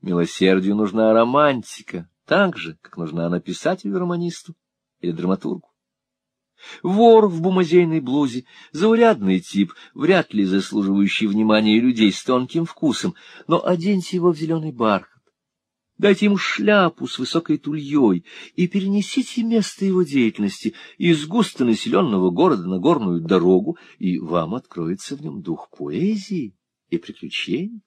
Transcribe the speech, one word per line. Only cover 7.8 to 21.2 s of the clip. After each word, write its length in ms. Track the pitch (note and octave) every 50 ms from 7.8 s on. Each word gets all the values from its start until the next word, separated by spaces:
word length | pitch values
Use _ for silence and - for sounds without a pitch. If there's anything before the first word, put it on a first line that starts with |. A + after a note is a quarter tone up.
| F3 E3 D#3+ D#3+
блузе, 460 | C3+ B2 C3 D3 D3 C3 A#2 B2+ - _ - - - -
заурядный 680 | _ D3 F#3 A3 A3+ A3+ A#3 A3+ G#3+ - G2+ F#3+ F#3 -
тип, 340 | - - - G3 - - - - - - _
вряд 400 | - C3+ E3+ F#3+ F3+ C#3+ _ -
ли 120 | G#2+ G2+
заслуживающий 840 | F#2+ F#2+ G2 F#2 - - A2 G2+ G2 G2 G2+ G2+ G2 - - A2
внимания 520 | G#2 G2+ G#2+ A2 A2 A2 G#2+ G#2+ G#2+ G#2+ A2+
людей 320 | A#2+ B2+ B2 A2 A2 G2+
с 120 | F#2+ - -
тонким 420 | - B2+ B2 B2+ B2+ - E3 E3
вкусом, 500 | E3 - - - D3+ A2+ - - F3+ - - - - - - -
но 180 | - D#3+ - -
оденьте 520 | - F3+ E3+ E3 G3 G#3 F#3+ E3+ - -
его 140 | F3+ E3+ F3+
в 60 | E3+
зелёный 340 | D3+ D#3+ D#3 E3 D#3+ D#3 D#3
бархат, 500 | C3+ A#2 A#2 A2 G#2 F#2 - _ _ _ _ _ _ _ _ _ _ _ _ _ _ _ _ _ _
дайте 280 | _ - G3+ G3 - G#3
ему 120 | G#3 G3+
шляпу 680 | F#3 - - - - - G3+ G#3+ G3+ F#3 E3 - - -
с 120 | C3 - -
высокой 380 | B2+ - - E3 E3 - D#3
тульёй 680 | C#3+ _ C#3+ D3+ D#3 D3 C#3 C#3+ D3 C3 A2 F#2 F2 - - - - - - _
и 120 | - F3+
перенесите 760 | F3 - G3+ F#3+ G3 G3 G#3 G3 - - C4+ B3 - - A#3+ A3+
место 420 | A3+ A3+ A3+ G3 - - - G3
его 180 | G3 F#3 F#3 F3+
деятельности 680 | D3 C#3+ C#3 A#2+ A2 - - G#2 G2 F#2+ - - A2+ - - - - -
из 280 | _ - E3+ E3 D3+